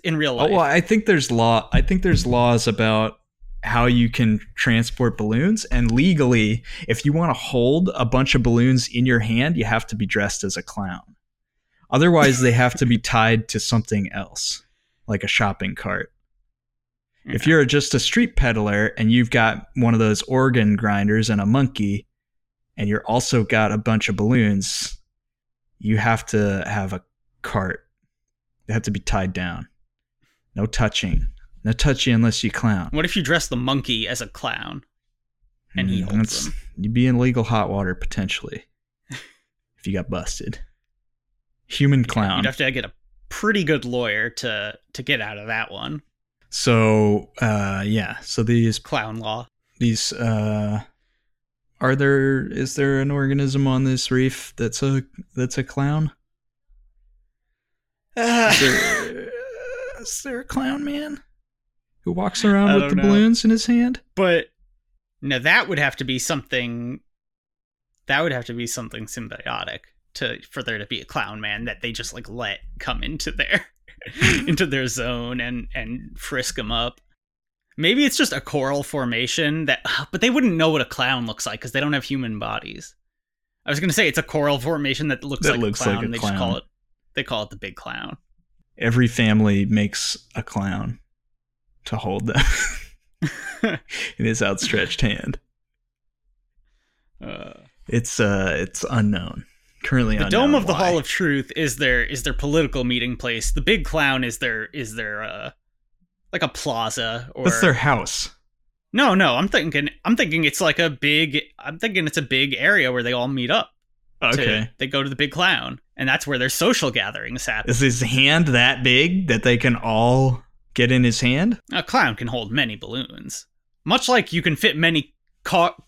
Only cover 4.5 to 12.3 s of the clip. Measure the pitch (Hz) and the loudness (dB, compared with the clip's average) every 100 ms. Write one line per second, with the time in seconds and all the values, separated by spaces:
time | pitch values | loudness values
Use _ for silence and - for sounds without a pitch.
4.5 | - - 113 117 - 120 - 107 113 175 | -2 2 2 0 0 -2 0 0 2 2
5.5 | 220 - 123 117 117 175 160 127 120 107 | 0 0 2 2 4 4 4 4 4 4
6.5 | 113 - - - - 143 156 170 127 - | 0 -4 -12 -4 0 2 2 2 -2 -2
7.5 | 131 120 160 185 - 120 127 135 131 120 | 2 4 4 2 0 2 2 2 2 4
8.5 | 117 123 131 - 120 127 117 110 113 147 | 4 6 4 2 0 4 2 2 0 2
9.5 | 170 107 113 - 107 98 107 101 - 98 | 0 2 0 -2 -4 -2 0 0 -2 -6
10.5 | - - - 95 87 - _ _ _ _ | -6 -8 -8 -8 -8 -14 _ _ _ _
11.5 | _ _ _ - 135 170 170 139 | _ _ _ -2 4 6 6 6